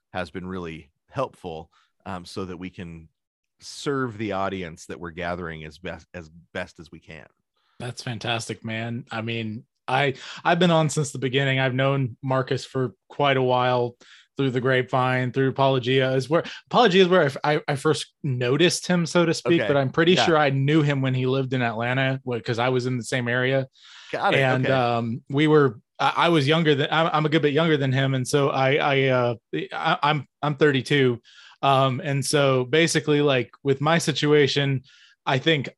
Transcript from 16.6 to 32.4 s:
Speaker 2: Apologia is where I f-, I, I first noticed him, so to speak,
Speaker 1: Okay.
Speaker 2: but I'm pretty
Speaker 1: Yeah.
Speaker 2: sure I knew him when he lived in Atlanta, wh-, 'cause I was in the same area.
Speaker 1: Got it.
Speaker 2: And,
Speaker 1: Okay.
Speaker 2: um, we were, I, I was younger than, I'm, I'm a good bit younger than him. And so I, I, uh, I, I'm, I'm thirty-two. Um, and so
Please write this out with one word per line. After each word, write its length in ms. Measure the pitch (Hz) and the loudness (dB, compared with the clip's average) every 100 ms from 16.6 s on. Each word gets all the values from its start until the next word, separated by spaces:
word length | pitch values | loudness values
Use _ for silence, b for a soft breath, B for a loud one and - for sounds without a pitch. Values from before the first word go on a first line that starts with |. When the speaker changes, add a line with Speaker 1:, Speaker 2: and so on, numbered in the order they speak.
| - | 0
Speaker 2:
Apologia 360 | 202 233 180 | 4 4 6
is 60 | 185 | 6
where 140 | 185 | 4
I 40 | 147 | 2
f-, 100 | 135 | 0
I, 160 | 147 151 - | -2 -2 -2
I 80 | 143 | -2
first 360 | 156 143 - _ | 0 0 -4 _
noticed 640 | 151 127 123 143 175 - - | -6 -2 0 2 2 2 0
him, 200 | 180 165 | 0 2
so 180 | 175 | 2
to 100 | 165 | 2
speak, 260 | 170 - 170 | 0 0 2
Speaker 1:
Okay. 80 | 113 | 2
Speaker 2:
but 80 | 143 | 2
I'm 140 | 131 | 0
pretty 240 | - 165 | 2 4
Speaker 1:
Yeah. 100 | 170 | 4
Speaker 2:
sure 140 | 117 156 | 4 4
I 120 | 147 | 2
knew 320 | 135 135 156 | 2 2 2
him 180 | 147 139 | 2 0
when 120 | 131 | 0
he 120 | 127 127 | 0 0
lived 260 | 135 131 | -2 -2
in 100 | 131 | -2
Atlanta, 580 | 120 110 120 127 135 135 | -2 -2 -2 0 0 -2
wh-, 180 | 127 120 | -6 -6
'cause 160 | - 113 | -4 -2
I 120 | 127 | 0
was 160 | 127 123 | 0 -2
in 100 | 127 | -4
the 80 | |
same 240 | 110 135 120 | -4 -4 -2
area. 380 | 123 127 135 131 B B B B | -2 0 0 -4 B B B B
Speaker 1:
Got 220 | 147 190 | -4 0
it. 60 | 143 | 2
Speaker 2:
And, 240 | 135 127 135 | 2 0 0
Speaker 1:
Okay. 60 | |
Speaker 2:
um, 500 | 135 120 117 117 123 - | 0 0 -2 -4 -6 -4
we 180 | 139 156 | 0 4
were, 320 | 151 139 110 _ - | 4 4 0 _ -4
I, 140 | 135 - | -2 2
I 120 | 160 | 2
was 180 | 165 135 | 2 2
younger 260 | 160 156 | 2 2
than, 140 | 139 151 | 2 0
I'm, 200 | 151 165 | 0 0
I'm 140 | 151 151 | 0 0
a 20 | |
good 140 | 160 | 2
bit 100 | 147 | 2
younger 240 | 143 165 151 | 2 2 2
than 160 | 135 | 2
him. 220 | 127 135 | 0 0
And 120 | 135 123 | 0 0
so 220 | 147 139 | 0 2
I, 260 | 131 131 143 | 2 2 2
I, 260 | 151 135 135 | 2 2 2
uh, 260 | 127 120 113 _ 151 - | 2 0 -4 _ -8 -8
I, 260 | - 156 - | -4 -2 0
I'm, 240 | 143 151 - _ | 2 0 -4 _
I'm 140 | 143 143 | -6 2
thirty-two. 640 | 151 131 120 147 127 117 B B B B | 2 2 0 2 2 0 B B B B
Um, 360 | 139 135 135 127 | 2 2 2 0
and 200 | 147 139 | -4 -4
so 400 | 135 151 | 0 2